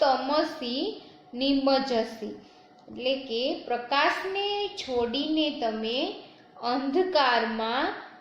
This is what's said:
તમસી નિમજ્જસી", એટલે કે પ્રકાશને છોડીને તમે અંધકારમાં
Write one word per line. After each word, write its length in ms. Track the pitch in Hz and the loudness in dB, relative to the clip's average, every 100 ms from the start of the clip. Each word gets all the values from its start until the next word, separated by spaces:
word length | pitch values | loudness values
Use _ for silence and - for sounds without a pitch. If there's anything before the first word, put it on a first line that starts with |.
તમસી 1000 | 285 254 262 294 311 - 247 254 381 427 - - - | 4 4 2 0 0 -4 -6 -4 -4 -6 -14 -20 -14
નિમજ્જસી", 920 | 240 269 277 269 269 262 240 220 - 208 - - - - - - | -2 2 4 4 4 4 0 0 -4 -10 -10 -16 -20 -20 -20 -16
એટલે 280 | 214 247 269 | -4 -2 -2
કે 480 | - 226 262 311 - | -2 -2 0 -2 -2
પ્રકાશને 1000 | 240 240 277 311 - 381 381 403 403 403 | -4 0 2 4 2 -2 -2 -2 -2 -4
છોડીને 840 | - - 247 233 254 302 311 302 - | -6 -4 0 0 0 0 2 0 0
તમે 540 | 233 220 220 247 349 427 - - - - | -2 -2 -4 -2 -4 -6 -14 -20 -20 -8
અંધકારમાં 1300 | 240 262 269 277 370 302 269 233 226 220 220 247 330 - - - | -2 -2 0 2 2 4 4 4 2 -2 -2 0 -2 -4 -12 -20